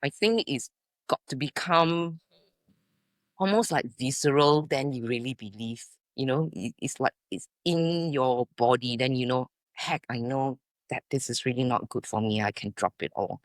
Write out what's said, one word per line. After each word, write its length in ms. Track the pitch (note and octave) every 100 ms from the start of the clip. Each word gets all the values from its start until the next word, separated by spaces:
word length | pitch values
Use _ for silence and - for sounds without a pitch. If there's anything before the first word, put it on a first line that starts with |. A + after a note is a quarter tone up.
I 80 | C#3+
think 340 | - G#3 A3+ -
it's 240 | C3+ - _ _ _ _
got 120 | - _
to 80 | C3+
become 840 | C#3+ - - E3 E3 E3+ E3+ E3 _ _ _ _ _ _ _ _ _ _ _ _
almost, 340 | F#3+ G#3 A#3
like, 140 | D3+ B2 -
visceral, 680 | B2+ C3+ D3 C#3 D3 D3+ D3+
then 260 | C#3+ C3+
you 140 | C3 A#2
really 280 | A#2+ A#2+
believe, 500 | C3 G#2+ G2+ A2+ A#2 - - _ -
you 100 | C3
know? 240 | C3 D#3+
It, 220 | D#3 G2+ -
it's 220 | C#3 -
like, 120 | B2+ - _
it's 160 | F#2+ - _
in 480 | - E3+ E3 E3+ E3
your 340 | C#3+ C3 B2 B2 _
body, 400 | A#2+ B2+ B2 A#2+
then 180 | B2+ C3
you 100 | B2
know, 220 | B2+ B2+ _ _
Heck, 320 | - - E3+ _
I 80 | B2
know 400 | A#2 C3+ C3+ C3 _ _ _
that 140 | B2 -
this 200 | C#3 -
is 160 | A#2+ -
really 180 | B2
not 240 | C3 A#2+ -
good 180 | - -
for 140 | G#2+
me, 220 | A2 G#2+
I 100 | G#2
can 200 | G#2+ G#2 G2+
drop 180 | F#2 -
it 120 | - -
all. 240 | F#2 G2